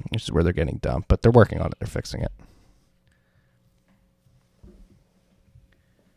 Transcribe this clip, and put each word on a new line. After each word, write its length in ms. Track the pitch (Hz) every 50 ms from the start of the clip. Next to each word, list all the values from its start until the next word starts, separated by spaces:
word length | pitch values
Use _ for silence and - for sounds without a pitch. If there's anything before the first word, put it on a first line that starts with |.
| - -
which 140 | - 107 -
is 80 | -
where 100 | - 80
they're 100 | 85 90
getting 260 | 87 78 80 71 - -
dumped, 300 | - - 60 76 - -
but 140 | 95 -
they're 80 | - 113
working 300 | 120 120 101 - 80 82
on 80 | 82 80
it. 60 | 80 -
They're 80 | -
fixing 360 | - - - - - - -
it. 100 | - - - - - - - _ _ _ _ _ _ _ _ _ _ _ _ _ _ _ _ _ _ _ _ _ _ _ _ _ _ _ _ _ _ _ _ _ _ _ _ _ _ _ _ _ - - - - - _ _ _ _ _ _ _ _ _ _ _ _ _ _ - _ _ _ _ _ _ _ _ _ _ _